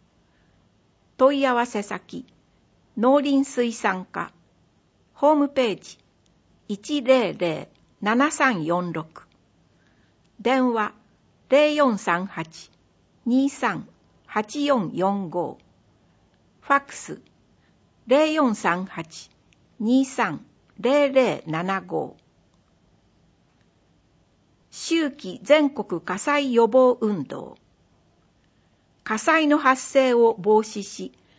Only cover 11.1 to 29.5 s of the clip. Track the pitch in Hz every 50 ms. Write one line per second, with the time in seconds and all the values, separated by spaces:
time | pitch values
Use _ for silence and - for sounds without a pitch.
11.1 | _ _ _ _ _ _ _ _ 254 285 302 302 302 302 294 262 220 190 - -
12.1 | 170 175 185 - - - 165 160 - - - - _ _ _ _ _ _ _ _
13.1 | _ _ _ 233 240 262 269 277 - - 262 226 185 156 - - _ _ _ _
14.1 | _ _ _ - - 208 214 214 - 294 285 285 277 240 185 156 - 165 180 196
15.1 | 196 202 190 165 160 180 165 123 - - _ _ _ _ _ _ _ _ _ _
16.1 | _ _ _ _ _ _ _ _ _ _ _ - 277 277 269 - - - - -
17.1 | 151 - - _ _ _ _ _ _ _ _ _ _ _ _ _ _ _ _ -
18.1 | 247 285 311 311 311 311 294 247 208 - - 185 170 180 185 190 - - 165 -
19.1 | - - - - _ _ _ _ _ _ _ _ _ - 208 220 247 262 269 262
20.1 | - - 233 185 147 - - - _ _ _ _ _ - 180 240 277 294 285 277
21.1 | 254 262 254 214 151 - - 160 156 160 175 190 196 190 175 180 165 160 147 156
22.1 | - - _ _ _ _ _ _ _ _ _ _ _ _ _ _ _ _ _ _
23.1 | _ _ _ _ _ _ _ _ _ _ _ _ _ _ _ _ _ _ _ _
24.1 | _ _ _ _ _ _ _ _ _ _ _ _ - - - - 330 330 311 277
25.1 | 277 - - 185 175 - - - 285 311 294 277 285 - 202 - 185 165 - -
26.1 | 185 202 - 302 285 294 285 269 240 233 233 220 208 262 254 247 247 247 226 214
27.1 | 208 170 135 - - 143 - - - - _ _ _ _ _ _ _ _ _ _
28.1 | _ _ _ _ _ _ _ _ _ _ _ _ _ _ _ _ _ _ _ -
29.1 | 220 - - 330 320 320 311 285